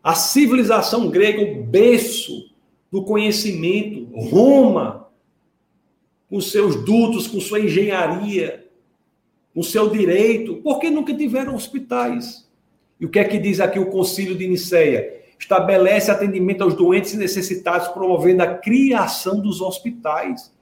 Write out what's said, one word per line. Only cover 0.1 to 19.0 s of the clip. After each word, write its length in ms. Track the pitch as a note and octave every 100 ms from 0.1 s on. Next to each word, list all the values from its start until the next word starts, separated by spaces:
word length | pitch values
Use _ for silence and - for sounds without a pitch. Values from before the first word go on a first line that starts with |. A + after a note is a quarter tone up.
civilização 960 | E3 - C4+ C#4+ B3+ G#3+ A3 - A3+ F#3+
grega, 320 | F3+ G#3 G#3
o 200 | G3+ C3
berço 840 | A2+ F3+ A#3+ A#3+ - - - D3 - _ _ _ _
do 120 | G3
conhecimento, 1040 | F#3+ G#3 G#3+ G#3 G#3+ E3+ E3 G#3 G#3+ - A#2+
Roma, 960 | - - F3 B3+ C#4 A#3 F3 A#2 - - _ _ _ _ _ _ _ _ _ _ _ _
com 100 | G3
seus 360 | F#3+ G#3 G3+ C3+
dutos, 500 | - A3+ A3+ - -
com 140 | G3+
sua 200 | - G#3
engenharia, 1040 | G#3 E3 G#3 F#3+ E3 F3 G#3 G3 D#3 - _ _ _ _ _ _ _ _ _
com 100 | E3
seu 280 | E3 G#3+ G#3+
direito, 680 | G#3+ F3+ F3+ A3+ A3+ - E3
por 200 | D4+ C4
que 100 | E4
nunca 240 | D4+ D4
tiveram 420 | D4 D4 B3+ C4+
hospitais? 960 | B3 - C#4 C4+ B3 A#3+ A#3+ - - _ _ _ _ _ _
E 60 |
o 60 | E3
que 80 | G3+
é 60 |
que 140 | G3+ G3+
diz 220 | F#3 F#3+
aqui 180 | F#3 G3
o 120 | F#3
Concílio 460 | F#3+ - - F#3+ F#3
de 120 | F#3
Nicéia? 680 | F3+ - F3 D3+ B2 F#2+ - _ _
Estabelece 720 | - F#3 - F#3+ F#3 G#3 G3+
atendimento 520 | G3 G3+ F#3+ F3+ F#3
aos 120 | F#3+
doentes 380 | D#3+ F3+ F#3 F#3+
e 40 | G#3+
necessitados, 720 | F#3 G3 F3+ F3+ F3 F3 F3
promovendo 540 | - F#3 F3 E3+ F#3
a 120 | E3+
criação 840 | - - B3 C4+ A3+